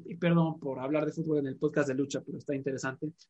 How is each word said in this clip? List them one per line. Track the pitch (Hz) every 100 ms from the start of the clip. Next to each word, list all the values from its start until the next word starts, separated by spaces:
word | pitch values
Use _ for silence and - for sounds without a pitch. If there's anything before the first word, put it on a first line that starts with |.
| -
y | 170
perdón | 170 165 160 156
por | 143 127
hablar | 135 151 151
de |
fútbol | 156 160 151
en | 139
el | 131
podcast | 151 135 139
de | 131
lucha, | 139 135 131
pero | 135
está | - 139
interesante. | 135 131 135 127 156 -